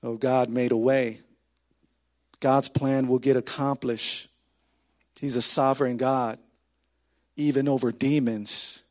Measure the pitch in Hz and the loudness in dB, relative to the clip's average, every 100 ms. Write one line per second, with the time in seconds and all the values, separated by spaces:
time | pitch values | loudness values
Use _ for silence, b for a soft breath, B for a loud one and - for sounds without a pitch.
0 | 123 113 131 131 123 120 123 117 123 135 | -8 -4 0 2 2 0 0 2 2 2
1 | 120 110 _ _ _ _ _ _ _ _ | 0 -6 _ _ _ _ _ _ _ _
2 | _ _ _ _ 139 135 135 - 135 135 | _ _ _ _ 2 2 2 -2 0 0
3 | 131 127 135 131 113 - 139 139 120 113 | 2 0 2 0 0 -4 -4 -2 -4 -4
4 | - - - _ _ _ _ _ _ _ | -4 -6 -10 _ _ _ _ _ _ _
5 | _ - 143 123 - - 135 135 131 120 | _ -10 -4 -2 0 2 2 2 0 0
6 | 131 131 120 110 _ _ _ _ _ _ | 0 0 -2 -6 _ _ _ _ _ _
7 | _ _ _ - 147 135 139 135 127 110 | _ _ _ -2 0 2 2 2 0 0
8 | 135 147 120 110 104 - - - _ | 0 2 0 -2 -4 -4 -6 -10 _